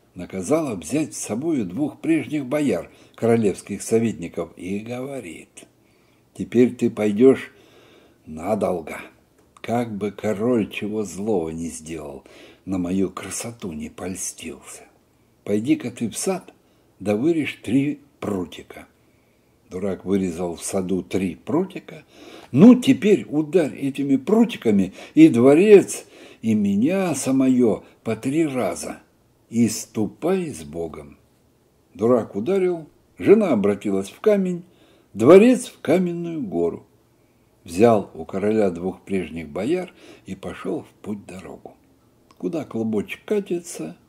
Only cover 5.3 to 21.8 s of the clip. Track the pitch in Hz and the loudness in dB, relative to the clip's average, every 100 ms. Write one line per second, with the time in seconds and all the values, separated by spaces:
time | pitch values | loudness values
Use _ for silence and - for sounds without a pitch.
5.3 | 76 76 - - _ _ _ _ _ _ | -18 -20 -20 -20 _ _ _ _ _ _
6.3 | - 90 117 123 - 117 107 107 104 131 | -12 -2 2 2 2 -4 -2 -2 6 6
7.3 | 120 - - _ _ _ _ _ _ - | 6 -2 -20 _ _ _ _ _ _ -18
8.3 | 78 90 107 95 90 76 - - _ _ | -10 -4 -2 -2 -4 -8 -14 -16 _ _
9.3 | _ _ _ - 120 117 101 104 101 107 | _ _ _ -4 -4 -4 -6 -8 -6 -6
10.3 | 98 117 120 95 - 104 107 98 87 107 | -2 0 0 -2 -6 -6 -6 -8 -6 -2
11.3 | 95 80 82 82 73 78 80 73 - - | -2 -2 -6 -10 -10 -12 -12 -12 -16 -20
12.3 | - - - 92 92 87 95 92 - 95 | -20 -20 -18 -8 -4 -2 -2 -2 -4 -12
13.3 | - 120 117 101 76 78 - 92 92 - | -10 -12 -12 -12 -10 -12 -12 -12 -10 -10
14.3 | - 80 - - - - _ _ _ _ | -12 -14 -16 -18 -20 -20 _ _ _ _
15.3 | _ - 107 123 156 123 - 113 - 190 | _ -4 -2 0 -2 -2 -6 -8 -4 -4
16.3 | 185 - _ _ _ _ _ 95 104 156 | -6 -8 _ _ _ _ _ -4 0 0
17.3 | 165 131 - - 135 143 143 _ _ 101 | 0 -4 -8 -2 0 0 -4 _ _ -6
18.3 | 98 80 - - 76 - _ _ _ _ | -6 -6 -12 -20 -20 -20 _ _ _ _
19.3 | _ _ _ _ 92 98 90 90 98 92 | _ _ _ _ -8 -6 -6 -2 0 0
20.3 | 82 90 82 - 98 90 95 90 95 92 | -4 -6 -6 -6 -4 -2 -4 -2 -4 -4
21.3 | - - 156 190 - | -6 -4 -2 -2 -8